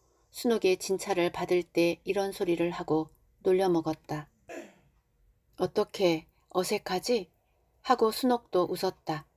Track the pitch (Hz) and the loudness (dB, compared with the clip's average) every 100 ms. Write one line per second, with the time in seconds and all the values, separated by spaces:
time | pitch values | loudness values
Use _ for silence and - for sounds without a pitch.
0 | _ _ _ - 247 214 190 185 - 185 | _ _ _ -4 0 2 2 0 -2 -4
1 | - 185 175 - 180 180 170 - 170 170 | -2 0 0 -2 0 0 0 0 0 0
2 | 190 196 196 185 180 170 170 170 170 156 | -4 -2 -2 -2 -2 0 0 -2 -2 -2
3 | 156 _ _ _ 190 185 190 165 160 156 | -2 _ _ _ 2 4 4 2 0 -6
4 | - 151 147 _ - - - _ _ _ | -8 -10 -10 _ -16 -16 -16 _ _ _
5 | _ _ _ _ _ - 180 - 208 - | _ _ _ _ _ -6 -2 -2 -4 2
6 | 180 160 - _ _ - 180 214 - 185 | 2 2 -4 _ _ -4 -2 -4 -2 -4
7 | - 233 180 _ _ _ _ _ - 247 | 0 -2 -2 _ _ _ _ _ 0 2
8 | 226 - 254 240 - 180 170 180 185 - | 2 2 0 0 0 0 0 -2 -4 -4
9 | - 151 - | -8 -8 -8